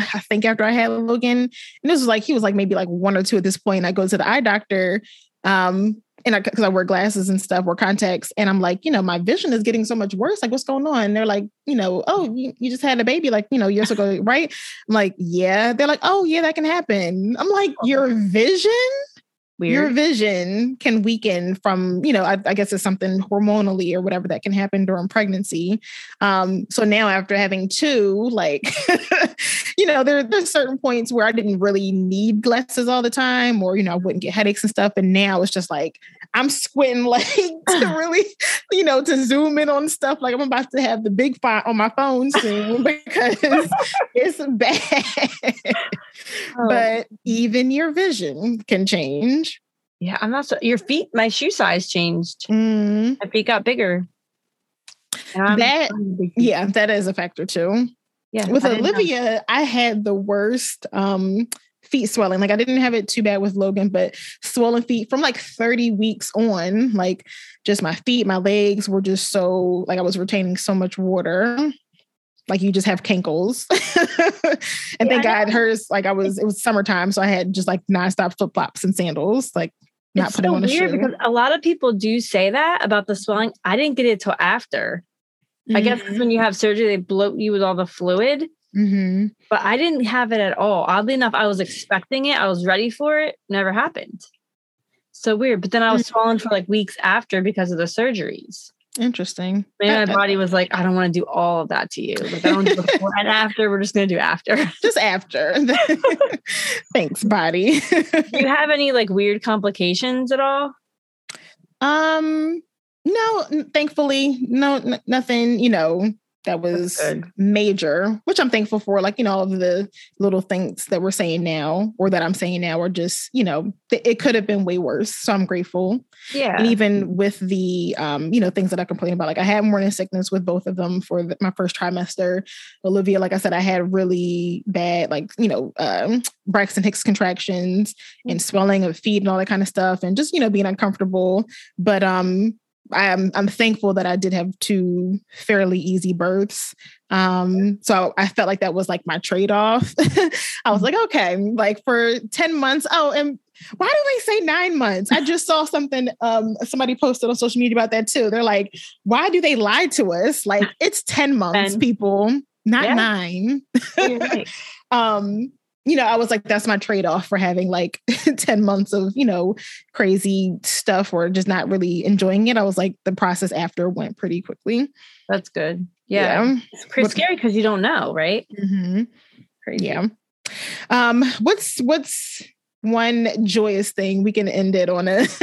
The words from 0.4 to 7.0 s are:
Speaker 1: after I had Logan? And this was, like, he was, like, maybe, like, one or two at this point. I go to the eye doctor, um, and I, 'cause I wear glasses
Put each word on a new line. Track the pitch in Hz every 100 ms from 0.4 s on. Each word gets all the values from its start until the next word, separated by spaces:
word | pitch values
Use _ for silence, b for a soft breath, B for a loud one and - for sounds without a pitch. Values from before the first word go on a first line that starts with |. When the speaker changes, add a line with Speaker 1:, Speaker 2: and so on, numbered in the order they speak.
Speaker 1:
after | 226 220
I | 214
had | 240 226
Logan? | 226 226 233 240 247
And | 247 B B B
this | 277 330
was, | 247
like, | 220
he | 214
was, | 254
like, | 208
maybe, | 202 196 185
like, | 180
one | 175 196 190
or |
two | 190 208
at |
this | 190 -
point. | 208 190
I | 180
go | 190 190
to | 196
the | -
eye | 262
doctor, | 226 208 - 190 185 202 B B B _
um, | 190 190 185 190 214 214 _ _
and | 240 208
I, |
'cause | 196 220
I | 202
wear | 185
glasses | 185 185